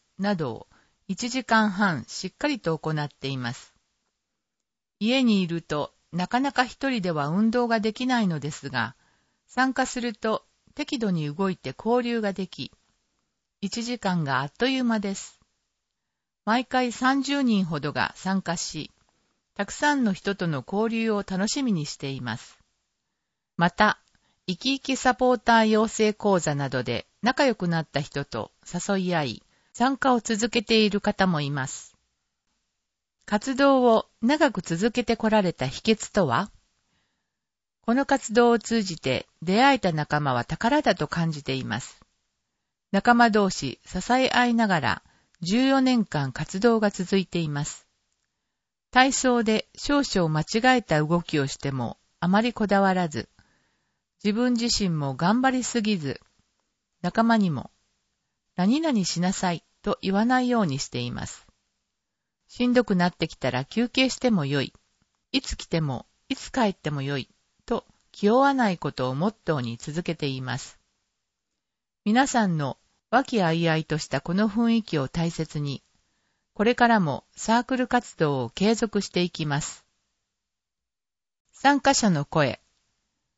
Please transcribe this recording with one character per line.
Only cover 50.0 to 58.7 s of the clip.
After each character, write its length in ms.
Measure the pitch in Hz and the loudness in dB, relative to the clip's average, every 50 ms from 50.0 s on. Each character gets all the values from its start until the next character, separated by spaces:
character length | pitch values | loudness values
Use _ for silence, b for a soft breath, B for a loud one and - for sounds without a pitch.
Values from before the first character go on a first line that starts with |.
| 277 | 0
々 260 | - - 202 175 160 | 0 0 0 2 2
間 100 | 156 156 | 2 0
違 380 | 151 - - 220 226 254 254 254 | -2 0 0 2 4 4 4 4
え 40 | 220 | 2
た 200 | - 165 151 151 | 2 2 2 2
動 160 | 151 170 175 | 2 0 0
き 180 | 165 - - 151 | 0 0 -2 -2
を 80 | 139 | 0
し 120 | 139 - - | -2 -4 -6
て 120 | - 143 | -6 -6
も 280 | 135 131 120 113 - - _ _ _ _ | -4 -4 -6 -6 -8 -12 _ _ _ _
あ 80 | - 175 | 0 2
ま 120 | 185 208 | 2 2
り 140 | 226 247 226 | 2 0 0
こ 120 | - 220 | -2 0
だ 140 | 196 202 196 | 2 2 4
わ 140 | 196 190 185 | 4 4 2
ら 140 | 180 180 165 | 2 0 -2
ず、 180 | 147 123 - - _ _ _ _ _ _ _ _ _ _ _ _ _ _ _ _ _ _ - | -4 -6 -8 -8 _ _ _ _ _ _ _ _ _ _ _ _ _ _ _ _ _ _ -2
自 80 | 202 208 | -2 0
分 220 | 220 247 247 247 | 2 2 2 0
自 120 | 233 233 | 0 0
身 240 | 240 - - 214 185 | -2 0 0 0 0
も 240 | 165 156 147 139 135 | 0 -2 -2 -4 -2
頑 280 | 127 165 175 214 247 254 | 0 0 2 2 2 2
張 160 | 262 254 262 | 2 0 0
り 60 | 233 | -2
す 160 | - - 240 208 | -2 -2 -2 0
ぎ 160 | 214 214 185 | 0 0 0
ず、 220 | 147 139 127 - _ _ _ _ _ _ _ _ _ _ _ _ _ _ _ _ - | -2 -6 -8 -8 _ _ _ _ _ _ _ _ _ _ _ _ _ _ _ _ -8
仲 200 | 175 175 - 226 | -2 0 2 2
間 140 | 226 233 | 4 4
に 140 | 220 202 180 | 4 2 2
も、 200 | 151 123 - - _ _ _ _ _ _ _ _ _ _ _ _ _ _ _ _ _ | 0 -4 -6 -10 _ _ _ _ _ _ _ _ _ _ _ _ _ _ _ _ _
「何 240 | - 175 196 | 0 2 2